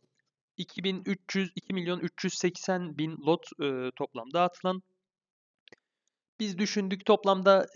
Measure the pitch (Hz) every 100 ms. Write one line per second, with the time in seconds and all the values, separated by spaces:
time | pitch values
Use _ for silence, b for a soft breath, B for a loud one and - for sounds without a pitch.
0 | _ _ _ _ _ - 180 - 190 190
1 | 185 196 - 190 185 - - 190 170 180
2 | 175 - 185 - 180 175 - 185 180 147
3 | 156 160 147 170 - - 143 131 127 -
4 | 143 123 117 160 180 175 185 185 - _
5 | _ _ _ _ _ _ _ - _ _
6 | _ _ _ _ 214 180 202 - 190 185
7 | - 208 196 190 185 196 -